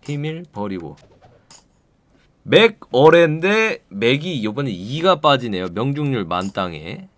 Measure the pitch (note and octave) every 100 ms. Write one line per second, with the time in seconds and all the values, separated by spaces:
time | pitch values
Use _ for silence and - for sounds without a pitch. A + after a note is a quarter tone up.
0 | - D3 D3+ D#3+ F3 - G2+ F#2+ D#2+ D2+
1 | _ _ - _ _ - _ _ _ _
2 | _ _ _ _ - C#3 A3+ A3 - B2
3 | D3+ E3+ E3+ D#3 F3 G#3+ A3 - _ G2
4 | A#2 C#3 F3+ D3+ G#2+ G#2+ C#3 F2+ G2 C#3+
5 | F3+ F3 D3+ C#3 A#2+ F#2 F#2 F2 C3 C#3+
6 | D3 B2+ E2+ F2 G2 G2+ F#2 D#2 D#2+ F3+
7 | F#3+